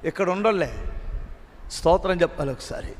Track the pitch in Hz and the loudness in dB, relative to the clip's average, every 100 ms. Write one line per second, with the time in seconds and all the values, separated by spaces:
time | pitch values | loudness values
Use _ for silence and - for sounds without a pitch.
0 | 160 - 185 185 214 202 147 - - - | -4 0 0 4 2 2 0 -2 -6 -6
1 | - - - - - - - - 160 180 | -6 -6 -6 -10 -16 -16 -12 0 4 6
2 | 190 180 165 - 143 127 - - - - | 4 2 2 2 -4 -4 -8 -8 -8 -10